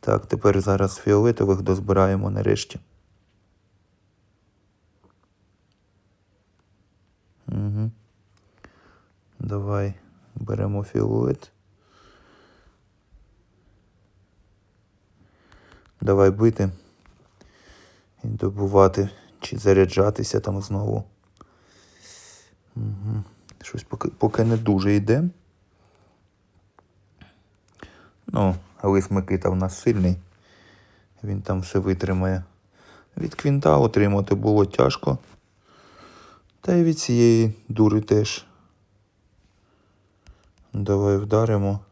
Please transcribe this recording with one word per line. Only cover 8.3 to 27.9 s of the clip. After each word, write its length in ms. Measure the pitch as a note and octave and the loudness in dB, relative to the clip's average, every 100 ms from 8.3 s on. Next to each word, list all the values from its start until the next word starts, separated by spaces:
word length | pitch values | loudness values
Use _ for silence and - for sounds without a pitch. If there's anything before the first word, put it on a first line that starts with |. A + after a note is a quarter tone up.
| _ _ _ - _ _ _ _ _ _ _ | _ _ _ -20 _ _ _ _ _ _ _
Давай 560 | - G2+ G2 G2+ G2 G2 _ _ _ | -8 -8 -4 -4 -4 -8 _ _ _
беремо 500 | - G#2+ G2+ G2+ G2+ | -14 -8 -4 -4 -4
фіолет. 680 | G2+ - G#1+ A2+ - - - _ _ _ _ _ _ _ _ _ _ _ _ _ _ _ _ _ _ _ _ _ _ _ _ _ _ _ _ _ _ _ _ _ _ _ _ _ _ _ _ _ _ - _ _ | -4 -2 -2 0 -2 -4 -8 _ _ _ _ _ _ _ _ _ _ _ _ _ _ _ _ _ _ _ _ _ _ _ _ _ _ _ _ _ _ _ _ _ _ _ _ _ _ _ _ _ _ -20 _ _
Давай 300 | - G2 G2 | 0 4 4
бити. 400 | G2 A2+ A2+ G2 F2 - _ _ _ _ _ _ _ _ - _ _ _ _ | 4 2 2 -4 -4 -20 _ _ _ _ _ _ _ _ -20 _ _ _ _
І 40 | A2+ | -10
добувати, 800 | G#2+ G2+ G2+ G2 G2 G2 F#2+ G2 - _ _ | -4 -4 -2 2 6 6 4 -4 -6 _ _
чи 180 | - - | -12 -4
заряджатися 840 | G#2 F#2+ F#2 - G2+ G#2+ A2+ G#2 | 2 4 4 2 0 0 -4 -4
там 220 | G#2 G2 | -4 -8
знову. 420 | G2 G2 G#2 G#2+ - _ _ _ - _ _ _ _ _ - - - - _ _ _ A#2+ | -6 -6 -4 -6 -8 _ _ _ -20 _ _ _ _ _ -20 -20 -20 -20 _ _ _ -12
Угу. 480 | G#2+ G2 G#2 G#2+ G2+ _ _ - | -10 -8 -8 -8 -10 _ _ -20
Щось 200 | - - | -16 -16
поки, 260 | - - - | -14 -8 -8
поки 360 | - A2 - | -2 -2 2
не 120 | A2+ A2 | 2 2
дуже 380 | A2 G2 G2 | 2 0 2
йде. 300 | G#2 G#2 B2 F3 - _ _ _ _ _ _ _ _ _ _ _ _ _ _ _ _ _ _ - _ _ _ _ _ - | 0 2 0 0 -4 _ _ _ _ _ _ _ _ _ _ _ _ _ _ _ _ _ _ -20 _ _ _ _ _ -20